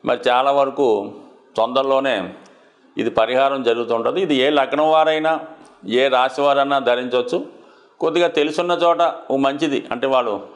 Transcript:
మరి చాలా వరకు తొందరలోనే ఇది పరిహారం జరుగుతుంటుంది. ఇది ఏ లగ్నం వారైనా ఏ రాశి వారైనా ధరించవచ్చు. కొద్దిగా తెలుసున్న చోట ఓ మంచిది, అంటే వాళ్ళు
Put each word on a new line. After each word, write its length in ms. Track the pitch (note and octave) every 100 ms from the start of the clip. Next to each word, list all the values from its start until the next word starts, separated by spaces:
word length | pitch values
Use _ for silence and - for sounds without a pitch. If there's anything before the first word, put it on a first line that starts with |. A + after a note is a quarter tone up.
| A2+
మరి 120 | A#2+ B2
చాలా 220 | B2 C#3 C#3
వరకు 280 | C#3 C3 C3+ G#2 G2+ - - - _ -
తొందరలోనే 560 | A#2 B2+ C3+ C3+ C3+ A2 F2+ E2+ - - _ _ _ -
ఇది 100 | A2+ A2+
పరిహారం 400 | A2+ B2+ C#3 C#3 A#2
జరుగుతుంటుంది. 520 | A#2 A#2 A#2 A#2 D#3 F#3
ఇది 80 | C3+
ఏ 20 | C3+ D3
లగ్నం 300 | C3 C#3+ D#3
వారైనా 380 | D#3+ D#3+ D#3 D#3 D#3+ - - - - F#2+ A#2+
ఏ 40 | C3+
రాశి 260 | B2+ C3 C#3
వారైనా 340 | C#3+ C#3 C#3 C#3 A#2+
ధరించవచ్చు. 500 | B2 B2+ B2 A#2+ - D3 - - - _ _
కొద్దిగా 260 | E3 D#3 E3+ D#3+
తెలుసున్న 340 | D3 D#3 F3 E3+
చోట 200 | E3+ E3+ E3+ - -
ఓ 40 | C3+ C#3
మంచిది, 340 | C#3 D#3 C3+ -
అంటే 140 | A#2+ C3+
వాళ్ళు 200 | C3 A#2+ G2 -